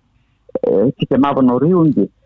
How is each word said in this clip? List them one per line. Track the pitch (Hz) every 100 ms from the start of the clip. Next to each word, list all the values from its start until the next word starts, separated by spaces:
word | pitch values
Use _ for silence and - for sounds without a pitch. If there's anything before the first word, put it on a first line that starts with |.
| _ _ _ _ _
eh, | - - 92 117 -
ci |
chiamavano | - 131 143 135 127 123
riundi. | 147 185 160 113 98 -